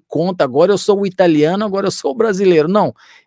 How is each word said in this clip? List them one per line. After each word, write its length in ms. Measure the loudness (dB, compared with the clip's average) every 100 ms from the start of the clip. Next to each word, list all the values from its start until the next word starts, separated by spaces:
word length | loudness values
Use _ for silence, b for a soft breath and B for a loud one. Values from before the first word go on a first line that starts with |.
| -8
conta, 360 | -6 -4 -2
agora 280 | -2 2 2
eu 60 | 2
sou 240 | 0 0
o 60 | -2
italiano, 580 | 0 2 2 2 0
agora 220 | -4 -4 -4
eu 40 |
sou 200 | -4 -6
o 40 |
brasileiro. 520 | -4 -4 0 2 2 2
Não, 260 | 0 0 b b b